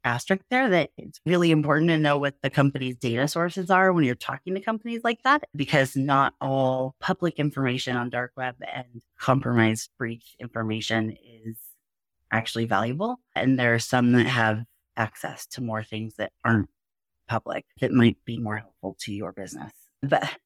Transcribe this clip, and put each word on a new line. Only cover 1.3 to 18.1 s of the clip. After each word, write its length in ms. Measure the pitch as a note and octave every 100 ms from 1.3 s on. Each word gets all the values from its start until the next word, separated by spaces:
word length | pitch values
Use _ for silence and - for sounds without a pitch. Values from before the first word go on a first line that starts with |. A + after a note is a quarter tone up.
| F3 E3+
important 380 | D#3 D3 D3+ E3
to 80 | D#3+
know 200 | D3+ C#3+
what 180 | C#3 -
the 80 | C#3
company's 460 | - C#3 C#3 B2+ B2+
data 320 | B2+ A#2 C#3+
sources 420 | E3 F3 F#3 F3+
are 220 | F#3 F#3+
when 120 | F3
you're 120 | C#3 B2
talking 380 | - - - F#3+
to 60 |
companies 400 | G3 A3+ A#3 A#3
like 200 | A#3 A#3+
that, 200 | B3+ D4 - D3
because 400 | C#3 D3 C3+ C#3
not 380 | C3+ C3+ C3+ -
all 560 | C3+ C3+ C3 C3 C3 -
public 400 | - F#3 F3 D3+
information 560 | D3+ C#3 C3+ B2+ - B2
on 120 | B2
dark 220 | A#2+ B2 -
web 180 | B2+ B2 -
and 280 | C3 B2 A#2 - -
compromised 680 | - C3 B2+ A#2+ A2+ A2 - -
breach 380 | A#2+ A#2 - -
information 800 | A#2+ A#2 A2 A2 - A2+ A2 - _ A2+ A2
is 120 | A2+ - - _ _ _ _ -
actually 340 | A2 - A#2 A2+
valuable. 540 | G2+ A2+ C#3 A3 B3 _
And 240 | - B2+ C3
there 160 | A#2+
are 60 | A#2
some 340 | - B2+ A#2+
that 140 | B2 A#2+
have 360 | B2+ A2+ A2 A#2 _ _ -
access 480 | A2 - - - -
to 140 | -
more 220 | A#2+ A2
things 320 | G#2+ G#2+ A2 -
that 160 | G#2 -
aren't 260 | - A2+ G2 _ _ _ _ _ -
public 380 | A#2 - - - -
that 100 | C3
might 260 | C3 A#2